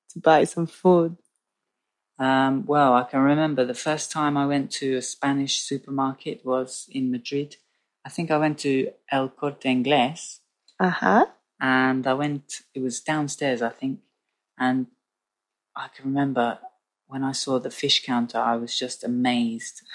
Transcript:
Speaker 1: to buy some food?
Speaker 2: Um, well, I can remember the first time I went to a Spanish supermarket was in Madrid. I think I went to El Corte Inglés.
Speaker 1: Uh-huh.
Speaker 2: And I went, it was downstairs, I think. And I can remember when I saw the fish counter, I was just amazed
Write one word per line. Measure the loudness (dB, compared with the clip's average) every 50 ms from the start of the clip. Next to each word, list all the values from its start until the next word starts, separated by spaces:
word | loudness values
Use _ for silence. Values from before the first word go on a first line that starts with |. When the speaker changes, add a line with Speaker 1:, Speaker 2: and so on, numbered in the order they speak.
| _ _
Speaker 1:
to | -10 0
buy | 4 6 6 6 6
some | 2 0 -4 -4
food? | -4 -4 2 4 6 6 6 4 0 -4 -10 _ _ _ _ _ _ _ _ _ _ _ _ _ _ _ _ _ _ _
Speaker 2:
Um, | -4 0 2 4 4 4 2 2 -2 0
well, | 2 4 4 6 6 6
I | 4 2
can | 2 0 2
remember | 4 4 4 4 2 0 2 0 0
the | 0 -2
first | -4 -2 -2 -2 -2 -4 -6 -4
time | -2 0 0 2
I | 2 2
went | 2 0 0 -2 -4 -6
to | -6 -2 -2 -2
a | -2
Spanish | -4 -6 -8 -4 -2 0 0 0 0 -2 -2 -4
supermarket | -4 -4 -6 -8 -6 -6 -4 -2 -2 -2 -4 -6 -8 -10 -10 -8 -4
was | -2 -2 -2 -2 -4 -8 -14 -14 -10
in | -6 -4 -2 -2
Madrid. | -2 -4 -6 -4 -4 -4 -4 -6 -12 _ _ _ _ _ _ _ _ _ -18
I | -12
think | -6 -6 -2 0
I | 2
went | 2 2 0 0 -2
to | -2 0 0 2 0 -2 -6 _ _ -4
El | -2 -2 -2 -2
Corte | -6 -6 -6 -6 -6 -4 -2
Inglés. | 0 0 0 2 2 4 2 2 0 -2 -8 -14 -16 -18 -20 _ _ _ _ _ _ _ 0
Speaker 1:
Uh-huh. | 0 0 0 0 2 4 6 6 4 2 -2 _ _ _ _ -4
Speaker 2:
And | -2 0 2 2 2 2 0 0 0
I | 0 0
went, | 0 0 -4 -4 -6 -8 -12 -16 -16 _ _ -8
it | -6
was | -4 -4 -6 -6
downstairs, | -4 -2 -2 -2 -2 -4 -4 -4 -2 -2 0 0
I | -2 -4
think. | -4 -4 -6 -6 -6 -6 _ _ _ _ _ _ _ _ _ _ _ -2
And | 0 0 0 0 -2 -4 _ _ _ _ _ _ _ _ _ _ _ _ _ _ _ _ -14
I | -14 -14
can | -14 -14 -8 -6
remember | -2 0 0 0 0 0 0 0 0 -2 -6 -12 -20 _ _ _ _ _ _ _
when | -12 -8 -4 -4
I | -4
saw | -4 -4 -4 -2 -2 -2
the | -2 -4
fish | -8 -4 -2 0 0 0 0
counter, | -2 -2 -2 -2 -2 -2
I | -2 0 0 0
was | -2 -4 -6 -6
just | -6 -6 -6 -10 -8 -6
amazed | -4 -2 0 0 2 2 0 0 -2 -4 -6 -10 -14 -16 -18 _ -14 -8